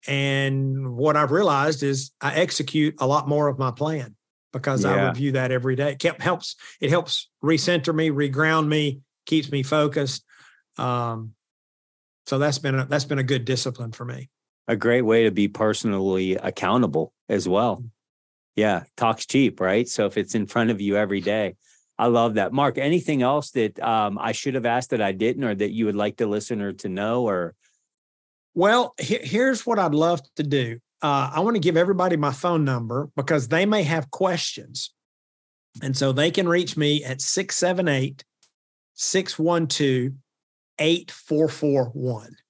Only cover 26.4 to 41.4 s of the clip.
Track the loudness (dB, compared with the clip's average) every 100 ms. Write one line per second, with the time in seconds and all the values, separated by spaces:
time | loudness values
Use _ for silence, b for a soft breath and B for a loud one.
26.4 | -4 -4 -4 -6 -8 -4 -2 0 0 -2
27.4 | -4 -8 _ _ _ _ _ _ _ _
28.4 | _ 0 4 4 0 -4 -4 -4 -2 0
29.4 | 2 0 -2 0 2 2 2 0 -4 -8
30.4 | -2 0 -2 -6 _ _ 0 0 0 0
31.4 | 0 2 2 4 2 2 2 2 0 0
32.4 | 0 2 2 0 -2 -4 -6 -6 0 0
33.4 | 2 0 2 2 2 -2 -4 -2 0 0
34.4 | -4 -8 -14 -12 -12 _ _ _ _ _
35.4 | _ _ _ -12 -4 0 2 4 2 2
36.4 | 2 2 0 0 2 2 -2 -6 -2 -2
37.4 | -2 0 0 2 2 2 0 -6 -20 _
38.4 | _ _ _ _ _ -8 -2 0 -2 -2
39.4 | 2 2 0 0 2 2 0 -6 _ _
40.4 | _ _ _ -2 2 2 -2 -20 -4 0